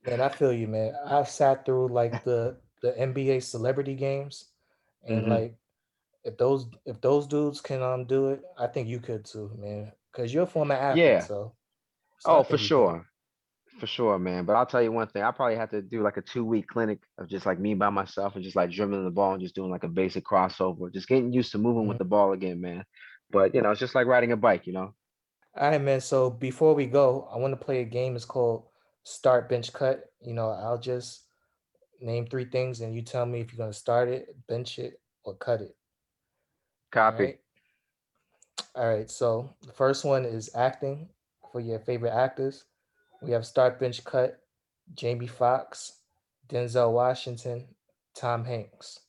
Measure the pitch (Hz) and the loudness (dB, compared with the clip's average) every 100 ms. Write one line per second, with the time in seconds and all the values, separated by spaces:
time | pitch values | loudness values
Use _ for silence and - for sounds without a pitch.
0 | - 120 135 - 139 120 110 110 110 110 | -4 0 0 2 2 2 -2 -2 -2 -4
1 | - 143 143 - 139 131 - 127 127 120 | 0 0 0 2 4 4 2 0 2 2
2 | 117 120 - 120 117 127 _ _ 123 123 | 0 0 0 0 0 -6 _ _ -4 -2
3 | 131 131 135 131 127 123 120 135 135 135 | -2 0 0 0 -2 -4 -2 0 -2 -4
4 | 135 139 143 - - _ _ _ _ _ | -4 -4 -6 -14 -20 _ _ _ _ _
5 | - 113 110 113 117 117 _ _ _ _ | -2 0 2 2 0 -8 _ _ _ _
6 | _ _ - 110 123 139 120 - - 110 | _ _ -12 0 2 2 -2 -14 -14 -2
7 | 127 143 143 147 147 147 - 135 127 127 | 2 2 2 0 0 -2 -6 -4 -2 -4
8 | 123 135 135 135 - - 120 139 113 123 | 0 2 2 -2 -8 -6 -4 -2 -4 -6
9 | 117 110 104 110 104 104 101 104 104 - | -6 -8 -8 -12 -12 -12 -10 -10 -10 -16
10 | _ - 120 139 180 165 147 139 139 147 | _ -6 -2 0 0 0 0 2 2 6
11 | 160 101 - 101 107 _ _ _ _ _ | 8 6 2 -8 -8 _ _ _ _ _
12 | _ _ - 160 135 147 104 147 104 85 | _ _ 4 6 6 0 2 4 4 2
13 | 87 _ _ _ _ _ _ - 113 - | -10 _ _ _ _ _ _ -14 -10 -2
14 | 113 98 90 90 87 113 127 127 117 113 | 0 2 0 -2 2 2 4 2 2 0
15 | 107 101 107 - 127 110 110 107 95 117 | -4 -2 -2 0 -2 0 -4 -6 -6 -2
16 | 104 101 - 123 113 113 - 120 110 104 | 0 -2 -8 -6 0 -2 -2 -2 0 -2
17 | _ - 87 95 101 90 101 104 101 101 | _ -16 -8 -4 -2 -2 0 0 0 0
18 | 95 - 98 98 92 95 87 90 101 98 | -4 -4 -4 -6 -4 0 0 0 -2 -2
19 | 92 87 98 95 92 - 92 90 - 85 | -2 0 2 0 -6 -6 -6 -6 -4 0
20 | 95 95 - 95 92 - 92 85 90 92 | 0 -2 0 2 2 0 -4 -2 -8 -10
21 | - 131 123 123 120 104 113 117 107 104 | 2 2 4 0 0 0 2 2 0 -2
22 | 92 104 101 95 92 87 90 90 95 _ | 2 4 4 2 -4 -6 -8 -10 -14 _
23 | - - _ 101 95 135 107 104 127 131 | -20 -20 _ 4 4 4 2 0 0 0
24 | 123 127 120 117 113 92 - 92 95 - | 4 4 4 2 4 2 0 -8 -8 -12
25 | _ _ _ _ _ - 143 151 139 135 | _ _ _ _ _ -2 0 2 2 0
26 | - 135 127 117 131 127 156 151 131 135 | 0 2 2 0 -8 2 4 4 4 4
27 | 135 131 - 113 131 131 - 131 117 120 | 4 2 -4 -4 -4 -4 -2 -2 -2 -4
28 | 127 120 113 131 120 113 - _ _ _ | -4 -6 -6 0 0 0 -6 _ _ _
29 | - - 135 123 120 123 117 - 135 135 | -20 0 4 4 4 -4 -4 -2 0 0
30 | - _ 120 117 113 98 107 120 120 123 | -6 _ -10 -4 -4 -4 -4 -4 -4 -6
31 | 127 - _ _ _ _ _ _ _ _ | -6 -18 _ _ _ _ _ _ _ _
32 | 123 117 117 131 127 127 127 120 113 113 | -6 -4 -4 -6 -4 -2 -2 -4 -8 -8
33 | 117 127 120 120 117 117 110 104 - 120 | -6 -4 -4 -4 -8 -8 -8 -6 0 2
34 | 123 131 - - - 117 127 - 123 - | 2 -2 -8 -20 -8 -6 -6 -10 -12 -14
35 | _ _ - 98 - 113 95 _ _ _ | _ _ -14 -10 -2 -2 -4 _ _ _
36 | _ _ _ _ _ _ _ _ _ 123 | _ _ _ _ _ _ _ _ _ 2
37 | 110 110 95 - _ _ _ _ _ _ | 4 4 -2 -2 _ _ _ _ _ _
38 | _ _ _ _ _ - - - 117 107 | _ _ _ _ _ -16 -14 -4 0 0
39 | 113 - 120 113 135 - 131 - 135 135 | -2 -2 0 0 -4 -16 -20 0 2 2
40 | 147 135 120 113 110 117 127 135 139 143 | 2 0 0 -6 -8 0 0 0 -6 -6
41 | 165 _ _ _ - 123 117 113 113 123 | -12 _ _ _ -12 -10 -6 -6 -4 -4
42 | 117 113 131 - 135 135 _ _ _ _ | -2 2 0 0 -6 -6 _ _ _ _
43 | _ _ - 117 117 - 127 123 127 120 | _ _ -2 -2 0 2 2 2 -4 -4
44 | - 135 127 - _ _ _ _ _ - | -4 0 0 -2 _ _ _ _ _ -8
45 | 117 120 120 - 123 131 - - - - | -4 -4 -8 0 2 2 -2 -14 -16 -18
46 | _ _ _ _ _ 123 123 120 117 120 | _ _ _ _ _ -4 0 2 4 4
47 | 123 127 - 120 123 120 127 _ _ _ | 2 0 -6 -8 -8 -10 -12 _ _ _
48 | _ - 123 120 120 120 101 _ - - | _ -8 -4 -4 -4 -8 -8 _ -20 -20